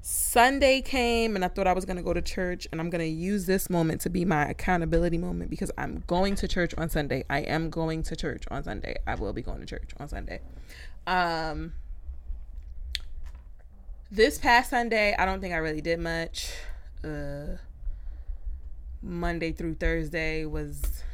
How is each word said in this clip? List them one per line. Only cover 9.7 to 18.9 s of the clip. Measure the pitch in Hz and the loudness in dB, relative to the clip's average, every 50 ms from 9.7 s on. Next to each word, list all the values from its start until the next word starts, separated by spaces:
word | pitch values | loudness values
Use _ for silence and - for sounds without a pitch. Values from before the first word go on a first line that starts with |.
| - - - - - - | -8 -8 -8 -10 -10 -10
on | 143 | -8
Sunday. | 143 - 95 - - 90 - - - - - - - - - - - - - - | -8 -8 -8 -6 -6 -8 -8 -8 -10 -12 -12 -14 -14 -14 -12 -12 -12 -12 -10 -4
Um, | 170 185 185 180 170 165 160 160 160 151 156 160 170 - - - - - - - - - - - - - - - - - - - - - - - - - - - - - - - - - - - - - - - - - - - - - - - - | 0 2 2 2 2 0 0 -2 -2 -4 -4 -6 -6 -8 -8 -8 -8 -10 -8 -8 -8 -8 -8 -6 -6 -6 -6 -6 -10 -10 -12 -10 -10 -10 -8 -8 -6 -6 -6 -6 -6 -6 -6 -6 -8 -10 -12 -14 -14 -16 -16 -16 -18 -18 -16 -14 -14 -12 -12 -12 -6
this | 208 196 220 285 285 | 4 6 6 6 6
past | - - 285 240 240 254 - | 2 6 8 8 8 6 4
Sunday, | - 240 233 233 233 214 208 208 - | 0 0 2 4 4 4 4 4 4
I | - 180 | 4 2
don't | 190 190 190 | 2 2 -2
think | 190 180 175 | -2 -2 -2
I | |
really | 160 160 160 156 156 | 0 0 0 -2 -2
did | 156 170 165 170 | 0 0 0 0
much. | 170 165 165 165 165 165 - - - - - - - - - - - - - - - | 0 -2 -2 -2 -4 -4 -6 -6 -6 -6 -8 -8 -6 -8 -8 -8 -8 -12 -10 -8 -8
Uh, | 156 151 147 143 143 143 143 147 170 185 180 - - - - - - - - - - - - - - - - - - - - - - - - - - | -6 -6 -6 -6 -6 -6 -6 -4 -6 -6 -6 -8 -12 -12 -6 -4 -4 -4 -4 -6 -8 -8 -8 -6 -6 -6 -4 -4 -6 -6 -6 -6 -8 -8 -8 -8 -10